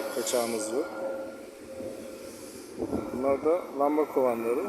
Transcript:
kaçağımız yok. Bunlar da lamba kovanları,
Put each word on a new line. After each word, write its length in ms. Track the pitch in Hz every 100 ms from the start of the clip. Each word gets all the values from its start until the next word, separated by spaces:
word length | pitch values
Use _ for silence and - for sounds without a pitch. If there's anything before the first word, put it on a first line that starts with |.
| - 131
kaçağımız 580 | 113 127 117 117 110
yok. 160 | 123 170 - - - - - - - - - - - - - - - - - - - - - 107
Bunlar 320 | 120 135 139 151
da 160 | 175 - 135
lamba 260 | 143 151 147
kovanları, 500 | 143 127 117 113 131